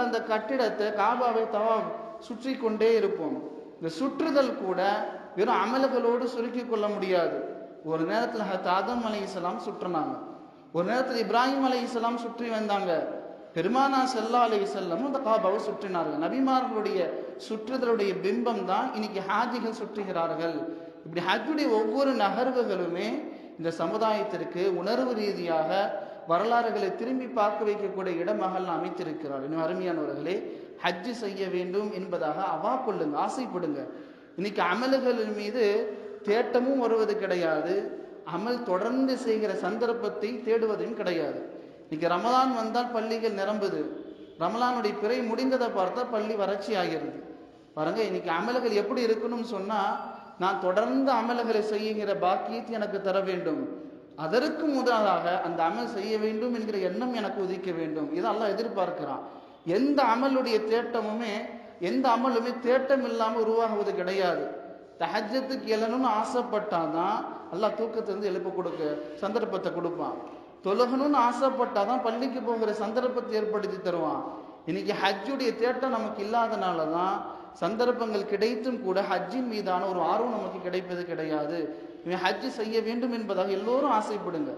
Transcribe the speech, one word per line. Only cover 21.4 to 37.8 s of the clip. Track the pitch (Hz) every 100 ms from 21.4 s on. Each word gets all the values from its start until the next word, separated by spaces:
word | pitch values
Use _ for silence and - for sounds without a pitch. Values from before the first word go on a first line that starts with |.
| 226 311 294 220
ஒவ்வொரு | 220 254 277 240
நகர்வுகளுமே | 196 190 254 247 220 185 175 175 208 269 - - - -
இந்த | 165 165
சமுதாயத்திற்கு | 170 214 220 214 - 170 156 180 180 175
உணர்வு | 190 240 254
ரீதியாக | 220 208 180 170 160 156 190 208 - - - -
வரலாறுகளை | 170 220 240 226 202 190 -
திரும்பி | 226 262 247 220
பார்க்க | 208 214 214
வைக்கக்கூடிய | 202 196 190 185 165
இடமாக | 175 208 185 185
அல்லாஹ் | 180 175
அமைத்திருக்கிறார். | 175 175 165 151 147 135 139
இன்னும் | 160
அருமையானவர்களே, | 160 185 180 165 143 139 151 202 - - - -
ஹஜ் | 180 180 240
செய்ய | 233 208 190 190
வேண்டும் | 180 185 196 214
என்பதாக | 190 190 175 156 156 190
அவா | 160 202 254
கொள்ளுங்க, | 247 185 151 147
ஆசைப்படுங்க. | 196 269 240 180 170 143 131 - - - - -
இன்னைக்கு | 202 208
அமல்களின் | 175 196 262 269 247 233 214 208
மீது | 208 247 208 214 247 - - -
தேட்டமும் | - 220 233 247 254 269
வருவது | 226 226 208 190
கிடையாது, | 185 180 165 156 160 196